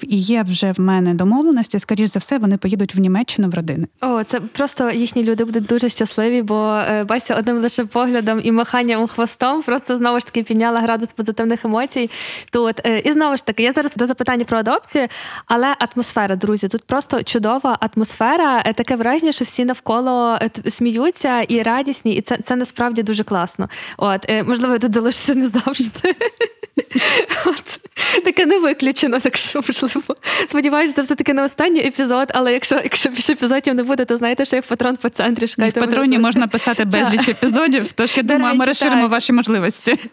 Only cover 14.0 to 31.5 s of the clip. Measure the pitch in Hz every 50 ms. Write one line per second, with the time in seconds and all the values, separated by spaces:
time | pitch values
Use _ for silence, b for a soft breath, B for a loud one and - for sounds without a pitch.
14 | 240 247 254 - 254 262 254 240 240 - 226 226 220 220 269 - - - - 302
15 | 262 233 B B B B B B B - 233 240 247 269 277 - - 226 - 247
16 | 240 - - 233 208 190 190 185 196 202 208 208 202 190 - 226 - - 254 269
17 | 285 - - 254 - - - 233 208 214 233 269 - 269 233 - - 220 - 220
18 | 214 - - - 220 240 285 359 339 294 262 233 - 220 220 - 233 - 269 233
19 | 226 233 262 320 320 320 285 - 254 - - - 247 247 254 - - - 220 233
20 | 254 262 254 247 240 233 226 - - 226 - - - 226 - - 240 240 220 226
21 | 262 339 359 - - 277 247 240 220 - 233 233 220 226 226 254 277 277 277 -
22 | - 226 214 - 214 - 247 - 220 - 254 247 247 247 - - 233 240 233 226
23 | 220 208 214 202 208 - 208 180 170 185 - - 190 196 B B B B B -
24 | - 202 190 196 - - 220 220 202 - 247 233 247 254 247 233 220 247 208 233
25 | 226 240 254 - - - 285 262 262 254 202 247 - 262 277 - 254 220 - -
26 | - 359 359 - 453 480 - _ 480 440 - _ - - _ - - - - 254
27 | - - - 494 392 - - - - - 311 - - - - - - - - B
28 | B B B 480 349 359 - - 370 302 381 392 339 294 277 294 269 262 269 -
29 | - 277 233 262 - 247 - - - - - 294 - - 254 - - 247 - 311
30 | - - 277 - B B B B 392 - - 294 269 285 277 294 320 311 269 -
31 | 277 262 285 - - - 277 269 277 277